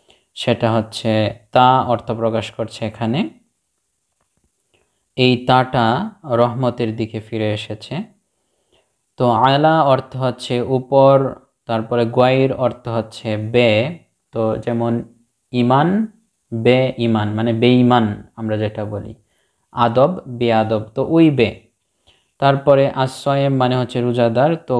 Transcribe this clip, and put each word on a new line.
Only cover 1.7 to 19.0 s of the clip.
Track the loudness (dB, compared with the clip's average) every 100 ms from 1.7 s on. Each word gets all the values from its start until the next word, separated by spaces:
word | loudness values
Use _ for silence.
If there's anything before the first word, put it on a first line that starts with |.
| 4
অর্থ | 0 -4 -4
প্রকাশ | -4 -2 -4 -6
করছে | -8 -10 -8 -10
এখানে। | -6 -4 -2 -4 -8 _ _ _ _ _ _ _ _ _ _ _ _ _ _ _ _ _ 0
এই | 2 2 2
তাটা | 2 2 0 0 0 -4 -10 -4
রহমতের | 0 0 0 -4 -2 -4 -4
দিকে | -6 -8
ফিরে | -10 -6 -4
এসেছে। | -4 -8 -14 -12 -12 -12 _ _ _ _ _ _ _ _ _ _ -4
তো | 0
আলা | 2 2 2 2 2
অর্থ | 2 0 -2 -6
হচ্ছে | -6 -6 -6 -4
উপর, | -2 -2 0 4 6 6 2 -6 _ _ -6
তারপরে | -6 -2 -2 0
গয়র | 2 2 4 0
অর্থ | 0 -4 -4 -8
হচ্ছে | -6 -6 -8 -6 -6
বে। | -2 2 2 2 0 -6 _ _ _
তো | -4 -4 -4
যেমন | -4 -4 -2 -4 -6 _ _ _ _
ইমান, | -2 2 2 2 0 -4 _ _ _ -10
বে | -2 2 2 2 -2
ইমান, | 0 0 0
মানে | -2 -2
বেঈমান | 2 4 4 4 4 2 -2 -10 -10
আমরা | -6 -4
যেটা | -4 -6 -8
বলি, | -8